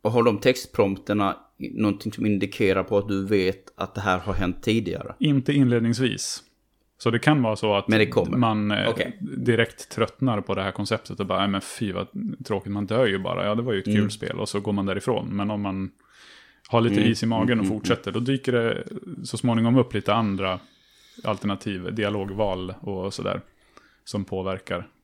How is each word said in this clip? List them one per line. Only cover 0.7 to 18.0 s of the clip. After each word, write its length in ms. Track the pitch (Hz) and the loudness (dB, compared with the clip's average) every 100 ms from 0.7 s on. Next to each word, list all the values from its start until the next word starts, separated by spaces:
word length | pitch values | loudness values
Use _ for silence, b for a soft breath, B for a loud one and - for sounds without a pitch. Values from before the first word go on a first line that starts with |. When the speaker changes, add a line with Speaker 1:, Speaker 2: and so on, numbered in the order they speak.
| - 101 98 - 104 98 - _ _ | 0 0 0 -2 0 0 -2 _ _
Speaker 1:
i-, 220 | - - | -10 0
någonting 320 | 110 101 113 | 0 0 -6
som 140 | 104 110 | -4 0
indikerar 560 | 101 98 - 101 95 | 0 -2 0 2 2
på 160 | 90 101 | 2 0
att 100 | 104 | 0
du 180 | 95 98 | -2 2
vet 380 | 104 92 95 - - | 2 2 -2 -10 -8
att 180 | 95 | -8
det 60 | - | -2
här 180 | 98 92 | 0 0
har 140 | 95 | 0
hänt 300 | 92 92 92 | 0 0 -2
tidigare? 520 | - 110 95 85 - - | 0 0 0 -6 -8 -2
Speaker 2:
Inte 340 | 160 139 123 | 2 2 2
inledningsvis. 880 | 143 127 120 117 117 127 101 - - _ _ _ _ _ _ | 4 4 4 2 0 0 -2 -6 -10 _ _ _ _ _ _
Så 120 | 120 | 0
det 80 | 113 | 2
kan 240 | 151 151 | 4 4
vara 140 | 117 107 | 2 0
så 180 | 110 | 2
att 140 | 101 - | 2 4
Speaker 1:
Men 100 | - | 4
det 80 | 104 | 4
kommer. 320 | - 87 127 | 2 2 2
Speaker 2:
man, 320 | 117 107 104 | 2 2 0
eh, 180 | 104 104 | 0 0
Speaker 1:
Okej. 300 | 113 - - | 0 -4 -6
Speaker 2:
direkt 680 | 202 135 123 113 117 - - | -8 -2 2 4 2 -2 -12
tröttnar 500 | - 113 - 131 107 | -2 -2 0 0 0
på 140 | - | -2
det 80 | 95 | -2
här 100 | 98 | -2
konceptet 480 | 92 101 110 - 92 | -4 -2 -4 -4 -8
och 60 | 98 | -2
bara, 120 | 92 | 0
"Nej, 100 | 101 | 2
men 120 | 98 | 0
fy 320 | - - 107 | -4 -6 -4
vad 140 | 92 95 - 220 - | -4 -6 -6 -8 -8
tråkigt, 280 | - 98 101 | -4 -4 -4
man 140 | 101 98 | -6 -2
dör 200 | 110 123 | 2 2
ju 120 | 98 | 0
bara. 280 | 90 87 98 | -2 -2 0
Ja, 80 | |
det 80 | 107 | -2
var 100 | 123 | 0
ju 60 | 101 | -2
ett 80 | 98 | 0
Speaker 1:
Mm. 140 | 104 | 2
Speaker 2:
kul 100 | 104 | 2
spel." 280 | 104 - - | -2 -8 -6
Och 80 | 98 | -4
så 120 | 104 | -4
går 120 | 101 | -2
man 140 | 101 98 | -2 -2
därifrån. 420 | 95 - 110 120 101 | -2 -2 -2 -2 -4
Men 140 | 101 | -4
om 100 | 104 | -4
man 280 | 101 95 95 _ B B B B B B - | -4 -4 -6 _ B B B B B B 0
har 120 | 117 | 2
lite 200 | 117 104 | 4 4
Speaker 1:
Mm, 100 | 117 | 4
Speaker 2:
is 100 | 110 | 2
i 40 | 113 | 0
magen 160 | 113 117 | 2 2
Speaker 1:
mm, 80 | 117 | 2
Speaker 2:
och 40 | 95 | 2
Speaker 1:
mm, 120 | 107 | 0
Speaker 2:
fortsätter, 340 | - 117 | 0 0